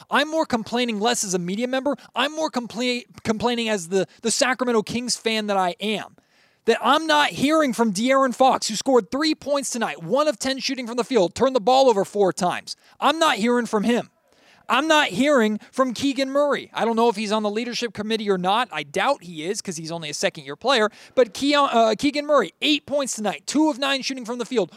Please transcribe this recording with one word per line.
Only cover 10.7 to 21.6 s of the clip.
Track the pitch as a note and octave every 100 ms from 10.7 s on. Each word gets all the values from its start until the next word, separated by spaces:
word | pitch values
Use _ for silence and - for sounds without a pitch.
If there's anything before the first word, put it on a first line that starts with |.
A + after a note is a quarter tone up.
| C4 A3+
from | A#3+
the |
field, | - A#3+ F3
turned | - C4 C4
the |
ball | G3 C4+ C4
over | G3
four | F3+ G3+ F#3+
times. | - F3+ A2+ F2+ - _ -
I'm | A#3+ D#4+
not | D#4 A3+
hearing | A#3 A#3+ A3+
from | G#3+
him. | G#3+ A#3+ - _ _ _ _ _ -
I'm | A#3+ D#4+
not | D4+ C#4
hearing | F#3 C#4+ C4+ G#3+ G#3 -
from | - C4
Keegan | - C#4 B3+ C4+
Murray. | C#4 D4 G3+ A2
I | C#3+
don't | A3
know | A3+ A#3
if | G3+
he's | G#3
on | A3
the | G#3
leadership | G#3+ A#3+ A3 A#3+
committee | G#3+ G#3+ A3 G3+
or | F#3
not. | F3+ A3 B3+
I | D#3
doubt | C#3+ F#3 A#3 C#4+
he | F3+ D#3+
is | E3+ G#3+
'cause | G3 D#3+
he's | D#3
only | E3+ D3+
a |
second-year | C#3+ F#3+ D#3+ C3+
player. | D3 A#3+ B3+ G#3 - - -
But | A#3
Keon, | - C#4 C#4+